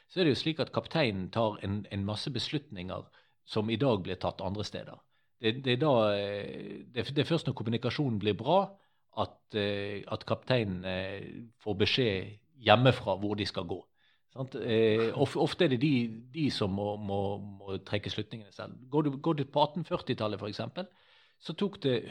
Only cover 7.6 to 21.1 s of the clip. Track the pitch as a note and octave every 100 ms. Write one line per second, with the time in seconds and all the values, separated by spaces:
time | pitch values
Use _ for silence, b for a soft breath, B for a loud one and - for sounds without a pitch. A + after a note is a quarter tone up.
7.6 | A2+ A#2 A#2+ - C#3 G#2+ G#2 F#2+ A#2 F#3
8.6 | G3 b b b b - G2 - _ A2
9.6 | G2+ G2+ G2+ G2+ - A2 - A2 - B2+
10.6 | G#2 F2+ F#2 F#2 F#2+ G2 - - A#2 _
11.6 | G#2+ G2 G#2 - A#2+ F#2+ G#2 G#2 _ _
12.6 | G#2+ G#2+ C3 B2+ - F#2+ G#2 G#2 G2 -
13.6 | E2+ F#2 - _ _ _ _ B2 C3 B2+
14.6 | A2+ A2 A2+ A2 A2+ C#3 C#3 - D#3+ -
15.6 | F3 B2+ D3+ C3 A#2 A2 B2+ D#3+ C#3 -
16.6 | G2+ G2 G#2 G#2 G2+ G2+ G2 G2+ G2+ G2
17.6 | G2 F#2+ - G#2 G2+ - G2+ A2+ G2+ -
18.6 | G2+ G2+ B2+ D3 D3 C3+ E3 D#3 C3+ D3
19.6 | D3 F3+ D#3+ F3 - A#2+ G#2+ G2 G#2 -
20.6 | A#2 - F#3+ b b